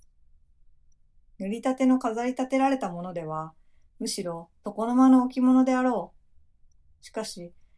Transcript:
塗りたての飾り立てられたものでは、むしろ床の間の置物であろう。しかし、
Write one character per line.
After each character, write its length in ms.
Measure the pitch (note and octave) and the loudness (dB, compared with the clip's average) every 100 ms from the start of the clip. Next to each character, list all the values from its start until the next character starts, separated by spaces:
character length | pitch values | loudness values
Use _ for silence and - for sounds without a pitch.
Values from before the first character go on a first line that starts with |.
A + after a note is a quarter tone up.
| _ _ _ _ _ _ _ _ _ _ _ _ _ - | _ _ _ _ _ _ _ _ _ _ _ _ _ -12
塗 80 | G3 | -8
り 140 | A#3 | -4
た 120 | C4 | -4
て 120 | C4 C4 | 0 2
の 140 | B3+ | 2
飾 260 | B3+ A3 B3 | 0 -4 -4
り 60 | |
立 180 | B3+ C4 | -4 -2
て 80 | C4+ | 0
ら 120 | C4+ | 2
れ 80 | C4 | 0
た 120 | G3+ | -4
も 100 | F3 | -8
の 120 | F3+ | -10
で 100 | E3+ | -10
は、 300 | D#3 D#3 D#3+ - _ _ _ - | -8 -8 -10 -16 _ _ _ -12
む 100 | A3+ | -8
し 120 | - | -8
ろ 280 | F3 E3 E3+ _ G#3 | -8 -10 -14 _ -12
床 220 | G3+ A#3 | -6 0
の 80 | B3 | 4
間 120 | C4 | 6
の 160 | C4 | 6
置 160 | B3 C4 | 4 2
物 240 | B3+ C4 | 4 4
で 100 | C4 | 4
あ 100 | B3+ | 2
ろ 300 | B3+ G#3+ - - _ - _ _ - _ _ _ | 0 -2 -6 -14 _ -20 _ _ -20 _ _ _
う。 40 | - | -14
し 60 | |
か 120 | A3+ | -12
し、 300 | G#3+ - F3 - _ | -10 -12 -16 -20 _